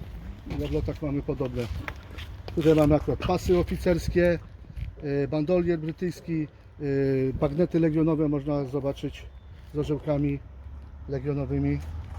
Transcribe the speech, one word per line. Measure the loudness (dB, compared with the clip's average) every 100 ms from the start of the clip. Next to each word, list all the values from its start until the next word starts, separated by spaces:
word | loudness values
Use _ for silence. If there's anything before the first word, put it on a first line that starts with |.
| -6 -12 -12 -12 -8
gablotach | -4 -2 0 -2 -4
mamy | -2 -2
podobne. | -2 -2 -2 -2 -4 -6 -8 -10 -12 -12 -12 -12 -6
Tutaj | 2 6
mamy | 8 8
akurat | 6 4 0
pasy | 0 2 4 4
oficerskie, | 2 0 2 2 2 4 4 2 -4 -18 -14 -10 -10 -8
e, | -2 0 0
bandolier | 0 2 2 4 0
brytyjski, | -2 -4 -4 -4 -4 -2 -2 -8 -18 -6
e, | 0 2 4 4 2
bagnety | 2 0 2 2 4
legionowe | 4 4 4 4 2
można | 0 0 -2
zobaczyć | 0 -2 -2 -4 -6 -8 -14 -16 -18 -18 -8
z | -4
orzełkami | -2 -2 0 2 2 0 -6 -16 -14 -14 -14 -14 -6
legionowymi. | -4 -2 -2 0 0 2 0 -4 -8 -10